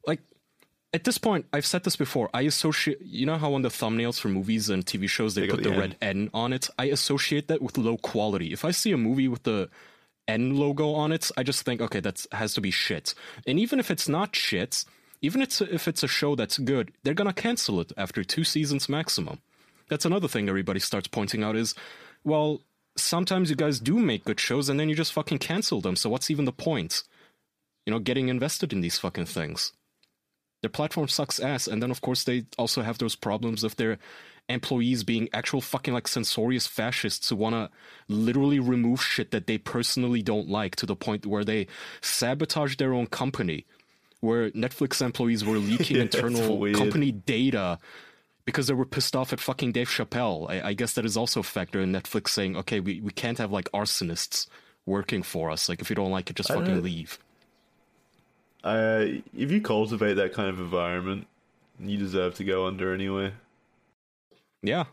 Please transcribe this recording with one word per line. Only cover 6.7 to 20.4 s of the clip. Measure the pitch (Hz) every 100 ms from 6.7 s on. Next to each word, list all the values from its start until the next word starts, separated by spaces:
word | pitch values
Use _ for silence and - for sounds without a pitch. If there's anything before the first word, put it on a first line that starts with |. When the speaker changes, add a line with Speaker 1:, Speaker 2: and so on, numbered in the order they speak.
| -
Speaker 1:
I | 135
associate | 139 - 139 - 147 147
that | 160
with | 127 -
low | 113 117
quality. | - 110 107 98 82
If | 82 156
I |
see | 175 226
a | 160
movie | 113 135 131
with | 120
the | - 104 92 - - - _ _ -
N | 110 127 139
logo | 143 143 151
on | 151 151
it, | 160 - -
I |
just | 127 135 -
think, | 120
"Okay, | 117 104
that's, | 98 - -
has | 104 110 -
to |
be | 98
shit." | 90 - 85 - - - - 123
And | 143
even | 233 269
if | -
it's | 170 -
not | 151 202 -
shit, | - 92 104 - - - _ -
even | 277 262
it's, | 262 -
if | 202 175 -
it's | 160
a | 143
show | - 147 139
that's | 107 -
good, | 127 135 104 _
they're | 139
gonna | 160 202
cancel | 185 233 240 - 95
it | 82 -
after | 98 -
two | 92 -
seasons | 160 151 147 139 -
maximum. | 143 165 - 78 - _ _ _ _ _
That's | 151
another | 170 190 170
thing | 117